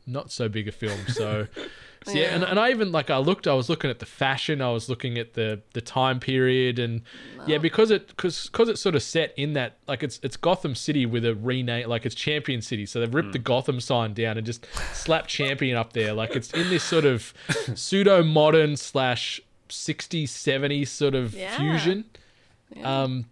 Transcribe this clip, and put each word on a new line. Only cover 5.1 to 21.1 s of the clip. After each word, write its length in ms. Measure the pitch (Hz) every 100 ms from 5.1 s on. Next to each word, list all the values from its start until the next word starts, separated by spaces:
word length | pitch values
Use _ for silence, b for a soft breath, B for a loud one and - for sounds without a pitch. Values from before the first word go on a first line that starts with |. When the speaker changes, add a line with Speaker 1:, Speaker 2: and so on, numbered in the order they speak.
| 120
Speaker 1:
at 160 | 113
the, 300 | - 110 104 -
the 80 | 117
time 400 | - 131 131 127
period, 580 | - 131 127 127 127 120
and 220 | 120 117 - B B B 151
yeah, 100 | 156
Speaker 2:
No. 60 |
Speaker 1:
because 280 | 160 - 220
it, 240 | 196 - -
'cause, 320 | 180 - -
'cause 180 | - 226
it's 140 | 196
sort 120 | 196 147
of 60 |
set 300 | - 165 151 -
in 160 | 147
that, 240 | 147 117 - -
like, 140 | 131
it's, 180 | 139 -
it's 140 | 135 -
Gotham 380 | 165 185 156
City 320 | 117 - 147 120
with 180 | 120
a 100 | 117
rename, 540 | 107 120 127 123 117 117
like, 160 | 117
it's 100 | 120
Champion 460 | - - 151 135 123
City, 240 | - 110
so 160 | 101 120
they've 140 | 117
ripped 160 | 135 104
Speaker 3:
Mm. 20 |
Speaker 1:
the 60 | 127
Gotham 420 | 117 123 135 127
sign 320 | - 123 110
down 240 | 107 113 110
and 80 | 110
just 200 | 117 - B B
slapped 380 | B - 160 -
Champion 480 | - 135 139 131 120
up 160 | 113
there, 180 | 117 107
like, 240 | 107 113 131
it's 160 | -
in 160 | 165 180
this 160 | 170
sort 220 | - 165 147
of 260 | 120 - - B
Speaker 2:
<laughs> 260 | - -
Speaker 1:
pseudo-modern 1000 | 113 - 196 202 190 160 156 151 156 151 143
slash 640 | - 135 127 120 - - - _ -
sixties, 600 | - - 151 - 170 143
seventies 600 | - 147 135 139 143 135
sort 240 | - 143